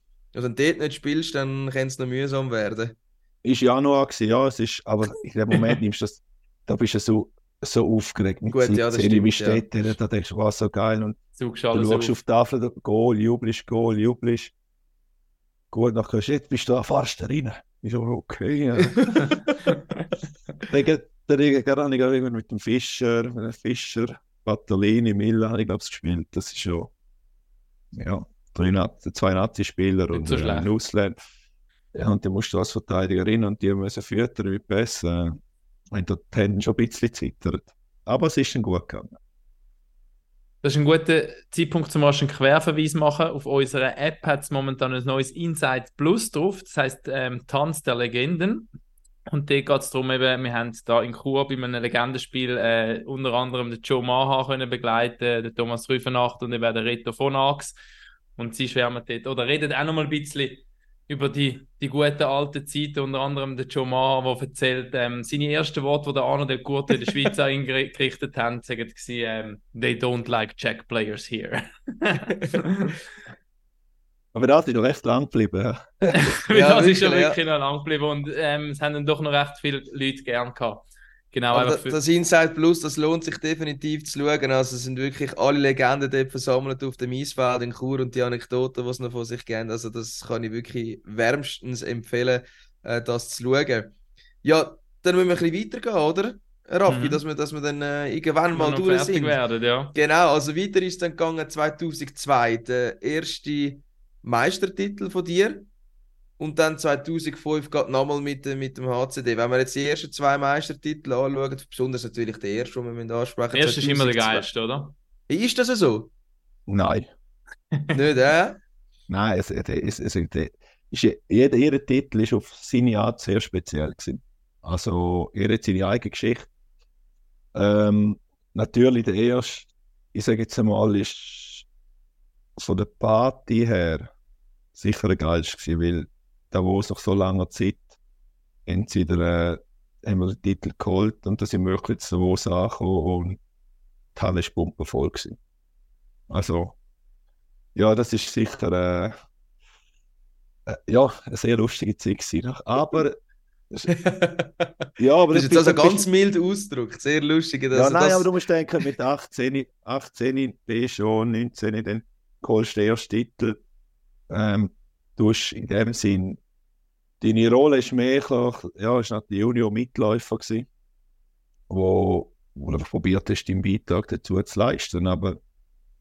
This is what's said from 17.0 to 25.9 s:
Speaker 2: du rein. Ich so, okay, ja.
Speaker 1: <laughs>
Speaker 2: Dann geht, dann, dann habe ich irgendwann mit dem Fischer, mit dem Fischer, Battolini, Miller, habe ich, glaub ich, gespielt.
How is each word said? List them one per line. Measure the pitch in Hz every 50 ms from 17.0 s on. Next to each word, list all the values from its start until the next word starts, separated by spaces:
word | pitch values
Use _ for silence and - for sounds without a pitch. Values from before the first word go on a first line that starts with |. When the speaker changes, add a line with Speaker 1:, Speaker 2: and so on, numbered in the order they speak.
| 127 113 - -
Speaker 2:
du | - 110
rein. | 135 156 131 113 - - - _ _ _ -
Ich | 110
so, | 117 117
okay, | 113 117 120 - - - - - 95 113 147 147 147
ja. | 127 120
Speaker 1:
<laughs> | 147 175 - - 240 262 240 226 - 143 143 - - - 147 139 - - - 170 156 - - - - 165 - 180 - - - - - _ - - - - -
Speaker 2:
Dann | - 143 139
geht, | 151 156 151 - _ _ _ _
dann, | - 147
dann | 135 147 147 135 135 120 143 139 139
habe | 147 143 135
ich | 127
irgendwann | 127 127 135 131 127 127
mit | 120 113 110 -
dem | 104
Fischer, | 104 - 117 117 127 - - - - 123 117 117 117 113
mit | 123 120 117 110
dem | 113
Fischer, | 113 - - 117 120 - - - - 113 120 123 127 - _ _ _ _ _
Battolini, | 110 104 - - - 101 95 101 104 110 117 117 113 101
Miller, | 101 104 113 113 110 110 110
habe | 113 104
ich, | 107
glaub | 98 95 107
ich, | -
gespielt. | -